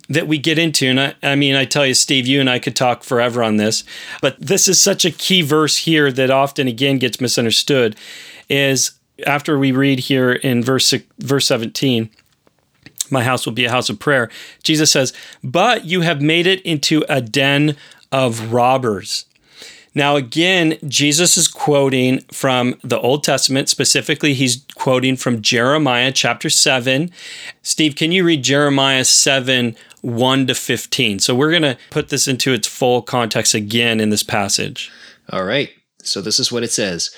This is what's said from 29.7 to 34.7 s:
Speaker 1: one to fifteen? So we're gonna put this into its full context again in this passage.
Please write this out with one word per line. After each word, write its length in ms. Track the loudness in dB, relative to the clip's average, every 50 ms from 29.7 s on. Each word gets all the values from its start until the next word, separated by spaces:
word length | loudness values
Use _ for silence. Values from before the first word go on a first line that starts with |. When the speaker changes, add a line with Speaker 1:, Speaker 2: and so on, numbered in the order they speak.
| -4 -6 -18 -20 -20 _
Speaker 1:
one 460 | -8 -6 -2 0 2 2 4 2 2
to 80 | 0 -2
fifteen? 640 | -4 -2 -4 -4 -4 -4 -6 -2 0 0 0 0 -2
So 160 | -2 0 2
we're 160 | 2 2 2
gonna 260 | 2 2 2 0 0 -4 -10 -8
put 180 | -6 -6 -4 -2
this 200 | -2 -2 0 -2
into 240 | -2 -2 0 0
its 160 | 0 0 -2 -6
full 340 | -4 -2 0 2 2 0
context 500 | -2 -2 -2 -2 -2 0 -2 -2 0 0
again 460 | 0 -2 -2 -2 0 0 2 2 2 0
in 120 | 0 0
this 120 | 0 0
passage. 680 | -2 -2 -2 -2 -2 -2 -2 -4 -4 -6